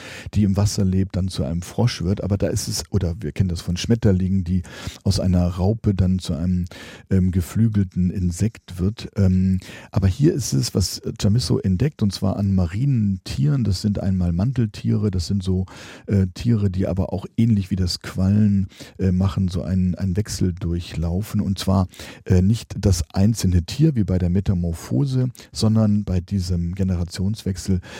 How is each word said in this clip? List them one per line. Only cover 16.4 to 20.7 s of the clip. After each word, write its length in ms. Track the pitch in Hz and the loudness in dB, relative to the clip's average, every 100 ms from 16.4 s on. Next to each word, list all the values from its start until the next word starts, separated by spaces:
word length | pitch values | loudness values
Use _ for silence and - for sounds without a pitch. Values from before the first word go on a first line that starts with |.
| 120 113 101 | 0 2 2
die 180 | 92 95 | 0 -2
aber 260 | 95 87 | 0 -2
auch 120 | 92 - - | -4 -4 0
ähnlich 320 | 117 104 95 | 2 2 2
wie 60 | 95 | -2
das 240 | 90 - | -2 -4
Quallen, 640 | - 92 95 104 107 98 92 - - - | -8 -2 2 4 4 2 0 -8 -20 -2
äh, 120 | 92 | 0
machen, 360 | 92 98 - 92 | 2 0 0 -2
so 160 | 90 | -2
einen, 320 | 71 92 92 80 | -2 0 0 0
einen 200 | 98 90 | -2 -2
Wechsel 360 | 104 - 92 | -4 -2 -2
durchlaufen. 880 | 85 85 | -2 -4